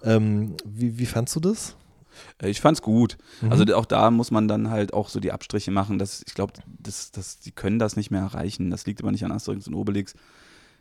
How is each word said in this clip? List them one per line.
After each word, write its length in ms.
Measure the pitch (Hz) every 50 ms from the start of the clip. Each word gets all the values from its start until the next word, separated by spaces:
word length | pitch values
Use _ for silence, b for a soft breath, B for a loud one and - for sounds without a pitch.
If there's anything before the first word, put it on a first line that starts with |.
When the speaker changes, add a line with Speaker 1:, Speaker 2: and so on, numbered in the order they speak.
Speaker 1:
Ähm, 520 | - 113 113 110 110 107 104 104 107 107 82 80 -
wie, 320 | 104 104 110 123 120 113
wie 80 | 120 123
fandst 320 | 113 - 117 117 - -
du 40 | 160
das? 360 | 160 185 220 - - - - - _ _ _ _ B B B B B B B -
Speaker 2:
Äh, 80 | - 98
ich 140 | 104 -
fand's 180 | - 151 160 -
gut. 380 | - 110 110 117 120 107 - B B B B B
Speaker 1:
Mhm. 100 | - 113
Speaker 2:
Also 140 | 117 143 190
d-, 80 | - 92
auch 100 | - 113
da 260 | - 107 107 107 113
muss 200 | 117 117 117 -
man 180 | 113 110 107 107
dann 220 | 104 107 107 110
halt 240 | 113 107 104 - -
auch 160 | 104 104 -
so 100 | - 104
die 120 | 98 92
Abstriche 380 | 101 - - - - 107 - -
machen, 280 | 98 101 98 107 104 95
dass 240 | 98 98 - - -
ich 60 | -
glaub, 220 | - - 98 101 - - - - - -
dass, 280 | - 104 95 - - -
dass 300 | - 101 92 - - -
die 100 | - -
können 280 | - - - 98 104 117
das 160 | 113 107 -
nicht 160 | 110 104 -
mehr 120 | 101 95
erreichen. 480 | 95 92 - - 78 98 104 - 92 90
Das 160 | 90 95 -
liegt 160 | - 104 -
aber 100 | - 104
nicht 140 | 101 98 -
an 60 | 92
Asterix 360 | - 107 - 104 104 101 98 -
und 60 | -
Obelix, 400 | 98 104 104 101 101 98 - - b b b b b b b b b b b b b